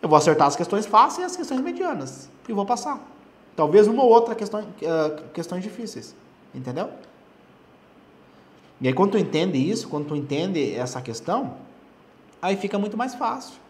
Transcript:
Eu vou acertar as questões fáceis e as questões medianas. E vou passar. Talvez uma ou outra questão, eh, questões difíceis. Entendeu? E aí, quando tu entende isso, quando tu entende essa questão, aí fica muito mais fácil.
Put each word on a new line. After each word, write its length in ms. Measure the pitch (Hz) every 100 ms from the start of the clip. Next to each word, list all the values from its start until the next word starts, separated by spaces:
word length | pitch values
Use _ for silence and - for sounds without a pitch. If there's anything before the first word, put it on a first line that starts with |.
Eu 80 | 165
vou 80 | 151
acertar 300 | 147 151 147
as 80 | 139
questões 300 | 170 202 214
fáceis 340 | 214 254 -
e 40 |
as 120 | 359 359
questões 260 | 330 262
medianas. 640 | 294 349 370 254 135 - - - -
E 40 |
vou 120 | 208 202
passar. 340 | 233 - 277 - - - _ - -
Talvez 320 | 151 180 208
uma 160 | 233
ou 60 | 262
outra 240 | 226 233
questão, 320 | 220 202 214 214 -
eh, 400 | 156 165 156 156 -
questões 320 | - 165 180
difíceis. 520 | 190 214 226 - - - - _ -
Entendeu? 360 | 131 131 143 214 - - - _ _ _ _ _ _ _ _ _ - _ - - - _ _
E 60 | 127
aí, 60 | 127
quando 160 | 196
tu 60 | 208
entende 400 | 165 156 185 147
isso, 280 | 139 208 -
quando 200 | 147 147
tu 80 | 151
entende 580 | 131 143 180 175 131
essa 260 | 98 123 127
questão, 560 | 127 110 - 214 269 - - - - _ _ _ _ _
aí 140 | 180 196
fica 240 | 202 202
muito 180 | 208 214
mais 160 | 254
fácil. 480 | - 233 127 - - _